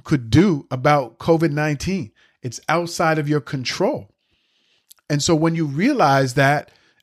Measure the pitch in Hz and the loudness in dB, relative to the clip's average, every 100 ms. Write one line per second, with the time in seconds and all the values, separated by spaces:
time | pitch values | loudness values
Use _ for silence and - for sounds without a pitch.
0 | - 147 117 113 202 143 - 127 147 147 | -4 -4 2 4 4 2 -4 -2 2 2
1 | 120 - - 165 165 147 151 143 - 190 | 0 -4 0 2 2 0 -2 -4 -4 -4
2 | 107 _ _ _ 123 - - 165 170 - | -6 _ _ _ -12 -8 -2 -2 -2 -2
3 | 165 156 147 147 - 135 120 - 202 175 | 0 0 0 -2 -4 -8 -6 -2 -2 -4
4 | 101 _ _ _ _ _ _ _ _ _ | -10 _ _ _ _ _ _ _ _ _
5 | - 147 156 160 165 165 151 135 233 262 | -4 -2 0 2 2 0 -4 0 0 2
6 | 151 135 135 127 135 147 - _ _ _ | 4 4 2 2 2 2 -4 _ _ _